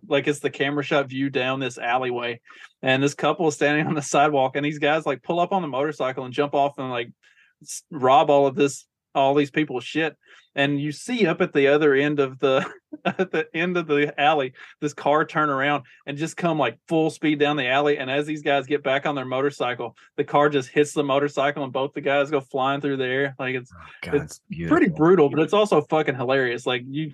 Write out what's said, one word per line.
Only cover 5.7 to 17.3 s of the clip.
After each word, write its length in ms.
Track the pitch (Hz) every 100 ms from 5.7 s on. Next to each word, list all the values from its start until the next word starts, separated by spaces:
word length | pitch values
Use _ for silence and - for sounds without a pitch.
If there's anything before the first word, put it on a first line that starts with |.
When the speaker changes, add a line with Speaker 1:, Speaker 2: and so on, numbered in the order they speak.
| 127 151 147 131 131 127
Speaker 1:
and 80 |
jump 200 | 127 143
off 240 | 143 143 139
and, 100 | 131
like, 240 | 120 120 - _ _ _ _
s-, 220 | - - -
rob 380 | 156 127 139 151
all 160 | 143 139
of 100 | 131
this, 300 | 143 - - _ _ 147
all 200 | 135 143
these 160 | 143
people's 340 | 156 151 127 -
shit. 320 | 151 160 - _ - _ -
And 240 | 139 143
you 120 | 147
see 340 | 143 - 247 180
up 160 | 165
at 100 | 180
the 140 | 147 139
other 300 | 147 151 135
end 240 | 147 147
of 180 | 135 131
the, 260 | 139 131 - - _
<laughs> 180 | 311 185
at 260 | - 185
the 160 | 165 156 160
end 200 | 180 180
of 120 | 160
the 260 | 147 143 143
alley, 320 | 147 156 131 131 - _
this 120 | 147
car 320 | - 147 151 156
turn 240 | 160 151
around 360 | 135 139 143 131 - -
and 100 | 143
just 220 | 160 -
come, 220 | 170 156
like, 180 | 123 117 -
full 220 | 165 160
speed 300 | 156 156